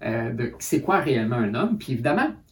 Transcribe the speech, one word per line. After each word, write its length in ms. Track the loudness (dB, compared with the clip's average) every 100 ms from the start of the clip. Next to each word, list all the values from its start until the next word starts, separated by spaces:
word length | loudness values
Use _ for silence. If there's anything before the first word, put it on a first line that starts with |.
euh, 280 | -4 -2 -2
de 200 | -2 -4 -6
c'est 220 | -2 0
quoi 180 | 2 2
réellement 380 | 4 2 2 2
un 180 | 0
homme. 220 | 0 0 0
Puis 160 | -2
évidemment, 360 | -2 0 2 0 -2 -12